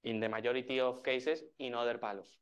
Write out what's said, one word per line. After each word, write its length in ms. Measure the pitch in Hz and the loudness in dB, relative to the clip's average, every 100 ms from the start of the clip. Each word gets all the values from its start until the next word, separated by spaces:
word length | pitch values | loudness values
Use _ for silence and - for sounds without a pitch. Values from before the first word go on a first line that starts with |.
in 140 | 117 110 | -2 0
the 100 | 110 | 0
majority 520 | 110 120 127 127 131 | 2 2 0 0 2
of 220 | 127 123 | 2 2
cases, 380 | - 131 139 160 - - | 0 0 2 -2 -4 -8
in 160 | 131 | -4
other 240 | 120 120 117 | 0 0 0
palos. 400 | 107 98 92 - | -4 -6 -10 -20